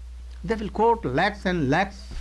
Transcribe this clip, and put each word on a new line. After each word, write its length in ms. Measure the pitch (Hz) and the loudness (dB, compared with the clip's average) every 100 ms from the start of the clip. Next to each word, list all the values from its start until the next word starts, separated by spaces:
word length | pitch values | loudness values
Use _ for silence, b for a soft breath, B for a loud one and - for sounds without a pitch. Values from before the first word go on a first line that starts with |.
| - - - - | -14 -14 -14 -8
They 120 | - 220 | -4 -4
will 140 | 214 | -2
quote 360 | - 220 226 151 | 4 4 4 2
lakhs 400 | 127 196 202 196 | 2 0 0 -2
and 240 | 180 127 | 0 2
lakhs, 320 | 156 202 - - - | 2 2 -4 -10 -10